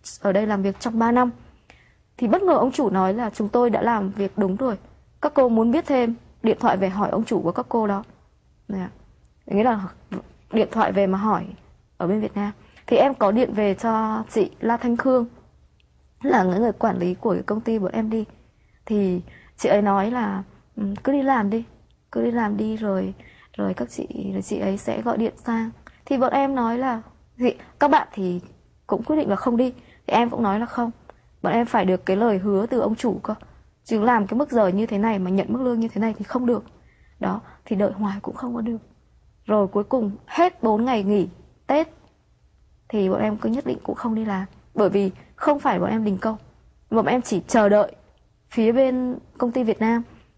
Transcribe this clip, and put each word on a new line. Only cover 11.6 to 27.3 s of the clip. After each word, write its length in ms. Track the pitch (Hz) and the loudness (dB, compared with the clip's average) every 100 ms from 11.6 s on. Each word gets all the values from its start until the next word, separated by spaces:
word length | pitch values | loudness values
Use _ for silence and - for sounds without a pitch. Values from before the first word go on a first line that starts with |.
| - _ _ _ | -20 _ _ _
ở 100 | 175 | -2
bên 140 | 214 | -2
Việt 140 | 214 202 | -4 -6
Nam. 160 | 202 - - - - | -6 -8 -20 -20 0
Thì 100 | 240 | 4
em 160 | 269 | 4
có 180 | 269 202 | 4 2
điện 220 | 220 254 | 2 0
về 200 | 214 208 | 0 0
cho 500 | 190 233 220 220 220 220 | 0 -2 0 -2 -4 -4
chị 220 | - 370 - | -2 -2 -2
La 180 | 226 233 | -2 0
Thanh 200 | 247 240 | 0 0
Khương, 280 | 269 254 240 - _ _ _ _ _ _ _ _ | 2 2 0 -8 _ _ _ _ _ _ _ _
là 220 | 269 226 | 0 2
người, 160 | 185 180 | 2 2
người 120 | 233 | 0
quản 260 | - 226 185 | 0 -2 0
lý 160 | 175 | -2
của 200 | 185 226 | -2 -2
cái 100 | 180 | -2
công 180 | - 214 | -2 -4
ty 180 | 233 226 | -2 -2
bọn 120 | 190 | -2
em 180 | 226 220 | -2 -2
đi. 160 | 220 214 - _ _ _ _ - | -4 -6 -14 _ _ _ _ -2
Thì 360 | 208 196 180 - - - - | 0 2 0 -6 -20 -20 -4
chị 120 | - | 2
ấy 120 | 208 | 4
nói 300 | 208 196 208 | 4 2 0
là, 320 | 247 208 190 196 - _ - | -2 -4 -6 -8 -18 _ -8
"Ừ, 80 | 202 202 | -6 -4
cứ 80 | - | 0
đi 100 | 285 | 0
làm 280 | 269 254 202 | 2 2 2
đi, 140 | 226 233 - _ _ _ | -2 -6 -18 _ _ _
cứ 120 | 233 | -2
đi 80 | 233 | 0
làm 260 | 240 214 208 | 0 -2 -2
đi 200 | 220 220 | -4 -4
rồi, 360 | 214 190 190 190 - - - - | -2 -2 -4 -8 -20 -20 -16 -6
rồi 160 | 196 | -4
các 160 | 180 240 | -4 -6
chị, 420 | - - - 196 | -8 -8 -8 -6
rồi 80 | 190 | -6
chị 180 | - 208 | -6 -4
ấy 180 | 202 196 | -2 -4
sẽ 240 | - 220 | -4 -4
gọi 160 | 233 214 | -2 -2
điện 160 | 220 - | -2 -4
sang." 320 | - 226 226 226 - _ - | -4 -4 -4 -10 -20 _ -4
Thì 120 | 269 | 0
bọn 160 | 254 | 2
em 220 | 277 277 269 | 2 0 0
nói 220 | 226 240 | -2 -2
là, 240 | 262 226 - - _ | -2 -4 -10 -20 _